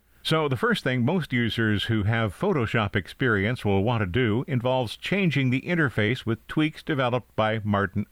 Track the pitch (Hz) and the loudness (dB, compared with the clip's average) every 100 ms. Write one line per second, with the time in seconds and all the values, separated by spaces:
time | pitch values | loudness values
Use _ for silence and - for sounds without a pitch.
0 | _ _ - 160 147 127 240 214 135 127 | _ _ -2 0 0 0 0 0 0 0
1 | 120 185 143 123 113 120 110 101 - 110 | 0 0 -2 -2 -2 0 0 0 0 0
2 | 98 117 110 - 196 156 110 120 101 104 | 0 0 -2 -2 -2 0 0 0 0 -2
3 | - - 131 104 101 127 104 98 107 117 | -4 -2 2 2 2 0 0 2 2 0
4 | 95 117 120 110 - 127 123 127 117 - | 0 0 2 0 -2 -2 0 0 -2 -6
5 | - 190 180 135 131 131 - 175 143 - | -4 0 2 2 0 0 -2 0 0 0
6 | 107 127 - 113 - - 156 - - 143 | 0 0 -2 -4 -2 0 0 -2 -4 -2
7 | 127 123 - - 107 110 104 101 98 101 | 0 -2 -4 0 0 0 0 2 2 -2
8 | - | -2